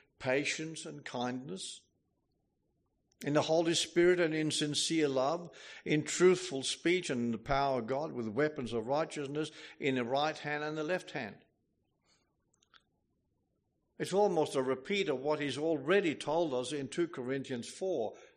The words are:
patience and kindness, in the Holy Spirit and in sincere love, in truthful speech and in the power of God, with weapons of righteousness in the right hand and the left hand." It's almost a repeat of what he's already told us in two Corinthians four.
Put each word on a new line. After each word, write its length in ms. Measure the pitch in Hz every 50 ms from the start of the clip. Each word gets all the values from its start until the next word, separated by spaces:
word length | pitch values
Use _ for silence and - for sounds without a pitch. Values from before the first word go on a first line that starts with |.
| - _ _ -
patience 680 | - 131 127 143 147 - - - 160 160 160 151 -
and 200 | 160 147 147 139
kindness, 760 | - - 123 123 123 127 127 135 156 190 185 - - - - - _ _ _ _ _ _ _ _ _ _ _ _ _ _ _ _ _ _ _ _ _ _ _ _ _ _ - 120
in 80 | 139
the 100 | 147 147
Holy 320 | 131 - 160 170 170 165 165
Spirit 460 | - - - - 170 175 175 180 175
and 140 | 175 156 156
in 160 | 156 156 151
sincere 580 | - - 151 151 143 - - - 165 160 151 139
love, 420 | 131 131 127 143 165 180 175 160 - - - - - - -
in 160 | - 156 151
truthful 600 | 151 - - - 175 185 180 180 - - 139 135
speech 460 | 127 - - - - 170 180 180 175 -
and 120 | 135 120
in 100 | 120 120
the 60 | 113 107
power 400 | - - 139 139 139 139 131 127
of 80 | 113
God, 260 | 113 131 135 156 160
with 160 | 139 123 113 110
weapons 460 | 101 127 151 151 151 147 123 110 120
of 120 | 113 107
righteousness 640 | 120 139 151 165 160 - 156 139 135 147 151 156 151 - - - - - -
in 140 | 147 139 131
the 100 | 127 120
right 320 | 117 135 139 147 156 151
hand 260 | - - 147 147 147
and 140 | 151 156 156
the 80 | 156 151
left 280 | 160 185 175 - -
hand." 240 | - 147 117 104 - - _ _ _ _ _ _ _ _ _ _ _ _ _ _ _ _ _ _ _ _ _ _ _ _ _ _ - - _ _ _ _ _ _ _ _ _ _ _ _ _ _ _ _ _ _ _ _ _ _ _ -
It's 140 | 156 -
almost 440 | 175 196 208 196 180 160 147 - -
a 60 | 139
repeat 460 | 127 127 131 131 131 - 202 202 185 151
of 120 | 135 127
what 200 | 135 147 151 143
he's 160 | 147 143 120
already 580 | 139 151 165 160 139 131 151 190 202 185 160 131
told 380 | - - 147 151 170 175 156
us 200 | 127 123 123 113
in 160 | 151 143 135 120
two 200 | - 170 175 160
Corinthians 580 | - 135 120 123 135 139 127 131 131 117 113
four. 480 | - - - 190 190 175 131 110 98 - - - - -